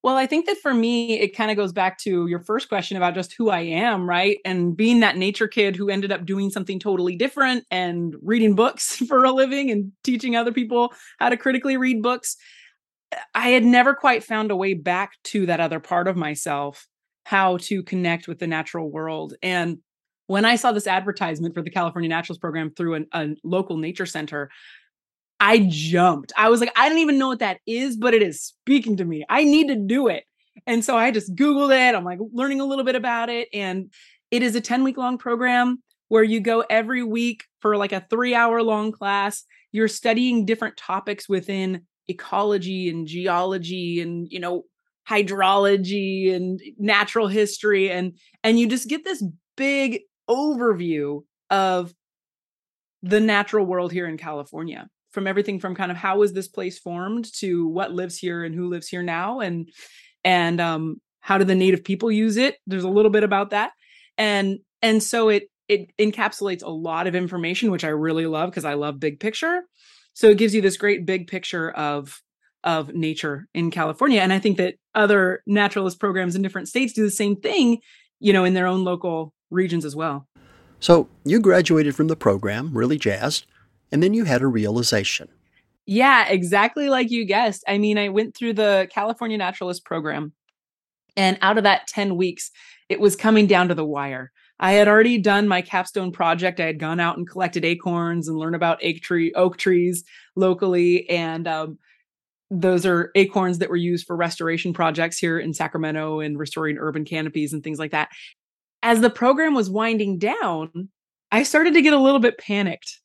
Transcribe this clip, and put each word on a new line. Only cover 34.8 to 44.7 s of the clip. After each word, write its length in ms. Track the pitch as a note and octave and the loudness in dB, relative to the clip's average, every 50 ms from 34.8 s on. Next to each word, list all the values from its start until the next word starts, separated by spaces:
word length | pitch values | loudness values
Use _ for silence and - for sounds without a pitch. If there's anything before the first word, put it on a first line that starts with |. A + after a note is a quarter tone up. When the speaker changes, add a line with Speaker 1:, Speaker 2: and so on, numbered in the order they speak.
| C4 C4+ B3+ | 0 0 -2
Speaker 1:
long 220 | C4+ B3+ B3 B3+ A#3+ | -2 -4 -4 -4 -4
program 640 | - B3 A#3+ A3+ B3 B3+ B3 B3 B3 B3 B3+ B3+ _ _ _ _ _ _ | -4 -4 -2 0 0 0 2 2 2 0 -2 -4 _ _ _ _ _ _
where 140 | G#3+ A3 | 4 4
you 180 | A3 A3 A3 A3+ | 4 4 2 0
go 240 | G3 A3+ A3+ A3+ A3+ - | 0 0 0 0 0 2
every 320 | G#3+ A3 A3 A3 B3+ B3 | 0 0 0 0 -4 -4
week 420 | A#3+ A3+ G#3+ A#3 A#3+ A#3+ A3 _ - _ _ _ | -4 -2 -2 -2 -2 -2 -4 _ -16 _ _ _
for, 160 | - G#3+ G#3 | -2 -2 0
like, 160 | G3+ G3+ G3 | 0 -2 -2
a 140 | G3+ F#3+ F#3 _ | -4 -8 -4 _
three-hour 540 | A3+ A3+ B3 B3 A#3+ A#3 A#3 A#3 A3+ A#3 | -2 -2 0 0 2 2 2 2 2 2
long 300 | A#3 A3+ G#3+ G#3+ G#3+ A3 | 2 0 0 0 -2 -4
class. 520 | G#3+ _ G3+ G3 G3+ G3+ G3 G#3 G#3 - - _ _ _ _ _ | -6 _ -4 -2 0 0 -2 -2 -6 -8 -16 _ _ _ _ _
You're 160 | - G#3 A3 G#3+ | -2 0 0 0
studying 580 | G#3+ - - A#3+ A3+ A#3 B3 B3+ A#3+ A#3 G3+ | 0 -2 0 0 2 2 2 2 0 0 0
different 300 | F#3 A3+ A3 A3+ G#3+ - | 0 -2 -2 -4 -8 -8
topics 520 | - - - F#3 G3 G3 G#3 G3+ G3+ - - | -12 -8 -6 -6 -6 -4 -6 -8 -8 -4 -4
within 540 | G3 F#3 F3+ - G3 F#3+ F#3+ F#3 F#3 F3 F3 _ _ _ _ - | -4 -4 -2 -4 -6 -4 -4 -4 -4 -6 _ _ _ _ _ -12
ecology 800 | F3+ F3 - - - G3 G3+ G#3 G#3 G3 E3+ F#3 F#3+ F#3 F#3 F3 | -12 -12 -8 -4 -2 -2 0 0 0 -2 -2 -4 -6 -4 -4 -4
and 180 | E3 E3 E3 | -6 -6 -8
geology 960 | D3+ D#3+ F3 F3+ F#3+ F3 F3 F3+ F#3+ F#3+ F#3 E3+ E3 F3+ F#3 F3 E3+ E3+ E3+ | -8 -8 -6 -4 -2 -2 0 -2 -2 -4 -6 -6 -8 -8 -8 -6 -6 -6 -6
and, 300 | E3+ E3+ E3+ E3+ E3+ D#3 | -6 -6 -8 -8 -10 -10
you 80 | G3+ F#3 | -10 -10
know, 240 | E3+ F3 F3+ F3 - _ | -8 -6 -8 -8 -10 _